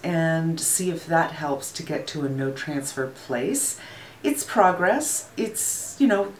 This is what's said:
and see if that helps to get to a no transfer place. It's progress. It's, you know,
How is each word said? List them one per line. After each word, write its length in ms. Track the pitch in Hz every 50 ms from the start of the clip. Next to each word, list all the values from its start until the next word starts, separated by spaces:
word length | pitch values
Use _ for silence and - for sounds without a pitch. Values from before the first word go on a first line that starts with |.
| -
and 560 | 180 170 165 165 160 160 165 160 165 165 160
see 300 | - - - - 185 180
if 160 | 170 165 -
that 260 | 160 165 165 - - -
helps 400 | 151 151 143 139 135 - - -
to 100 | - -
get 240 | - 151 135 - -
to 160 | - 156 143
a 40 | 139
no 240 | 135 135 135 135 135
transfer 560 | - - 156 147 143 139 - - 135 131 131
place. 720 | - - - - 131 120 127 - - 277 - - - - - - - - - - - - -
It's 220 | 294 285 - -
progress. 840 | - - 233 196 185 180 175 - 214 233 294 302 - - - - - -
It's, 600 | - 226 214 - - - - - - - - - -
you 80 | 277
know, 260 | 240 208 196 202 202 - -